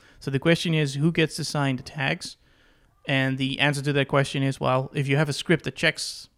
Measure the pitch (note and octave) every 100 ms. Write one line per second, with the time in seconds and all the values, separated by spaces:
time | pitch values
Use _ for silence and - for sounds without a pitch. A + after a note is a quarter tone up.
0 | - - - C3+ E3 E3+ F3 D#3 D3 C#3
1 | D#3+ D#3+ D#3+ - D3 D3+ C#3 B2+ - D#3
2 | C#3 E3+ - - _ _ _ _ _ _
3 | - C3+ C3+ C3 C3+ - C#3+ C#3+ C#3 C#3+
4 | C3 C#3 C#3 D3 C3+ C3+ D3 C3 C3+ D#3
5 | C#3 C#3 D3 C3+ - E3 C#3 - D#3+ -
6 | - - -